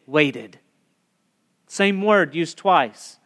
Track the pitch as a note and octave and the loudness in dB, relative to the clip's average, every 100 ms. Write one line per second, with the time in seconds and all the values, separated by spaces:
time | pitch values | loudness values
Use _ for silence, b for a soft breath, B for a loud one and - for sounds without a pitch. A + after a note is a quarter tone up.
0 | - D3 D3 B2+ A2 - _ _ _ _ | -4 -2 -2 -4 -14 -20 _ _ _ _
1 | _ _ _ _ _ _ _ - G3 G3 | _ _ _ _ _ _ _ -2 -2 0
2 | G#3 G#3 D#3 D#3 E3 - G3 F3 A#2+ - | 2 2 2 -4 -8 -4 0 2 0 -6
3 | - - | -20 -20